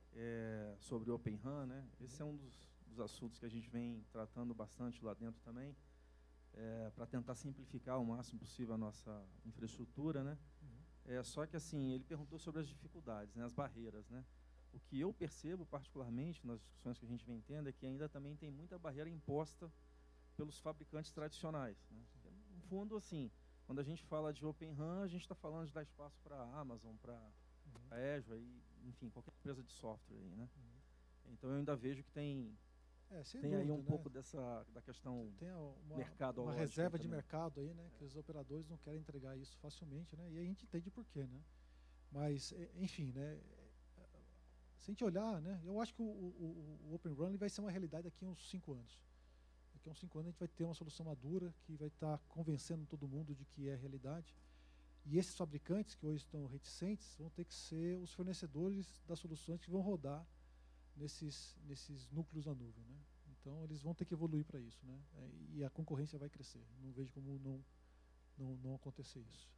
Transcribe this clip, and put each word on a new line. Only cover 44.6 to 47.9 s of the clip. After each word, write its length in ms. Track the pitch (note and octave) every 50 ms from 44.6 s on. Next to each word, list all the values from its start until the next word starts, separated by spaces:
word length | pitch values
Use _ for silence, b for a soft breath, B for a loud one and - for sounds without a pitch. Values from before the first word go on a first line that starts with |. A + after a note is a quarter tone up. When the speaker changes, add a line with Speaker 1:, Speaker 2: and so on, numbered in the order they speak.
| - - -
Speaker 2:
Se 140 | - - -
a 20 | G#3
gente 120 | - B3+
olhar, 360 | G#3 E3+ F#3 G#3+ A3+ A3 E3+ D3
né? 180 | F3 G3 F#3 D#3+
Eu 160 | F3 G3 G#3
acho 120 | A#3 A#3 -
que 80 | - A#3
o, 20 |
o, 760 | A3 G#3 G3+ F#3 F3+ F3+ - F3 D#3+ E3 E3 D#3 D3+ D3+ D3 D3
o, 60 | D3+
o 40 | D#3
Open 200 | E3+ - E3+ D3+
ram 140 | C3+ D#3+ F#3
ele 100 | G3 G3+
vai 120 | G3+ G3+
ser 100 | - -
uma 100 | G3+ G#3
realidade 340 | F3 F#3+ F#3+ E3